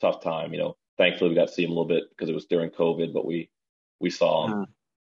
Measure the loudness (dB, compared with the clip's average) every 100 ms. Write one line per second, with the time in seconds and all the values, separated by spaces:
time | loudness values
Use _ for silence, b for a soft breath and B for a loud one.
0 | -2 0 -4 -4 -4 -4 -6 -8 _ 2
1 | 2 4 2 4 2 0 0 0 0 0
2 | -2 -6 -6 -6 -2 -2 0 0 0 0
3 | -2 -4 -4 -6 -8 _ _ _ _ -6
4 | -4 2 2 2 0 -2 -6 _ _ _